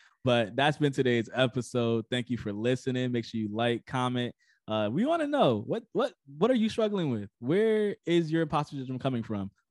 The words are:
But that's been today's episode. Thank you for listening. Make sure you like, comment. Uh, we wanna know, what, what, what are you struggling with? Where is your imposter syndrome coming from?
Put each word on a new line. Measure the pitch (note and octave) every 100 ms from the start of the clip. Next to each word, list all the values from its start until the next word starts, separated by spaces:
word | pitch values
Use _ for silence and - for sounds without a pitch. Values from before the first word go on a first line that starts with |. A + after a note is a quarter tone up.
| _ _ C3
But | A#2+ G#2 A#2+
that's | D3 D3
been | D3
today's | C3+ B2+ A#2+ G#2+
episode. | A#2+ C3 B2+ - B2 A#2 A2+ G#2+
Thank | B2 A#2
you | A#2+
for | G#2+
listening. | G#2 A#2 C3 C3 B2+ B2+
Make | A#2+
sure | G#2+ A2+
you | G#2+
like, | G#2+ A#2+ A#2 -
comment. | B2+ B2+ B2 A#2+ - _ _ -
Uh, | A2 G#2+
we | C#3+ C4+
wanna | E4+ D4
know, | C#4+ E3 G#2+ A2
what, | A3 A#3
what, | F#3 C#4 - C#3 D3
what | A3+
are | B3+
you | G#3+
struggling | A3+ G#3+ G3+ D3+
with? | A2 G2+ _
Where | B2 F#3 A3 G#3+ G#3 - -
is | E3+ D#3
your | E3
imposter | D#3 D#3 D3 C#3+
syndrome | B2+ B2+
coming | C3+ B2
from? | G#2+ G#2 G2 - _